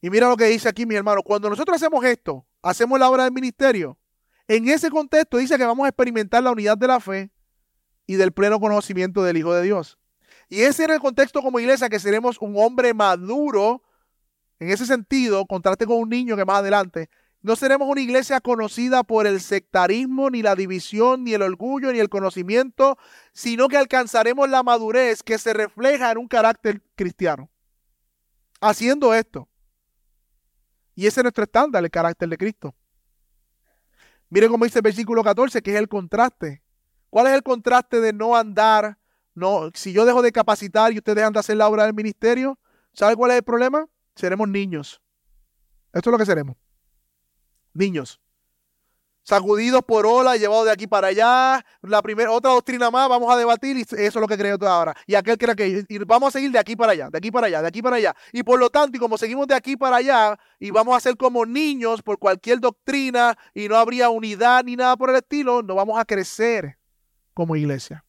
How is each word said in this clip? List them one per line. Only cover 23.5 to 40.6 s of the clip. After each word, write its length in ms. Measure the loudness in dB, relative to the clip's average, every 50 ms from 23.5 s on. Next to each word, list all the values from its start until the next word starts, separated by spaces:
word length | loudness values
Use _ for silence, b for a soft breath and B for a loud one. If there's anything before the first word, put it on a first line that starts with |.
| 0 0 0 2
que 100 | 4 2
alcanzaremos 680 | 0 2 0 -2 -2 0 0 2 2 2 2 0 0 2
la 140 | 2 0
madurez 640 | 2 2 0 0 0 0 0 2 2 2 0 -4 -4
que 160 | -6 -6 -4
se 140 | -2 -2 -2
refleja 580 | -2 -4 -4 _ -2 0 2 2 2 0 -2
en 80 | -2 -4
un 80 | -6 -2
carácter 560 | 0 2 2 2 2 _ _ -4 -4 -4 _ _ _
cristiano. 540 | -8 -8 -8 -6 _ -4 -4 -4 -4 -10 _ _ _ _ _ _ _ _ _ _ _ _ _ _ _ _ _ _ _ _ _ _ _
Haciendo 560 | 0 0 0 2 0 0 0 2 4 2 4
esto, 340 | 2 0 _ -10 -16 -16 _ _ _ _ _ _ _ _ _ _ _ _ _ _ _ _ _ _ _ _ _ _ _ _ _ _ _ _ _ _
Y 120 | -2 -2 0
ese 140 | 0 2
es 20 | -2
nuestro 200 | 0 0 -2 -6
estándar, 400 | 0 _ 0 0 2 0 -2 -2
el 60 | -2
carácter 400 | -2 -2 -2 -2 -2 _ -6 -8
de 80 | -6 -4
Cristo. 380 | -6 -6 -6 _ -16 -16 -16 _ _ _ _ _ _ _ _ _ _ _ _ _ _ _ _ _ _ _ _ _ _ _ _ _ _ _ _ _ _ _
Miren 200 | 2 2 4 4
cómo 160 | 4 2 0
dice 140 | 0 0 0
el 40 | 0
versículo 400 | 0 -2 -2 -6 -2 -2 0 0
catorce, 380 | 0 0 0 0 -2 -2 -6
que 100 | -6 -4
es 60 | -4 -4
el 120 | -4 -4
contraste. 760 | -6 -10 -8 -6 0 0 0 0 _ _ -14 -14 -14 -16 _ _ _ _ _ _ _ _ _ _
¿Cuál 180 | 0 2 4 4
es 60 | 4
el 100 | 2 0
contraste 560 | -2 -4 -2 0 2 2 2 2 _ -2 0
de 140 | 0 0 -2
no 220 | -2 -2 0 2
andar? 600 | 0 0 0 0 2 4 4 4 4 2 -2 -8 _ _ _ _ _ _ _ _
No, 360 | -4 -2 -2 -2 -2 -4 -6 _
si 200 | -12 -12 -4 0
yo 120 | 2 4
dejo 160 | 4 4 4
de 100 | 2 2
capacitar 600 | 2 0 0 0 0 -2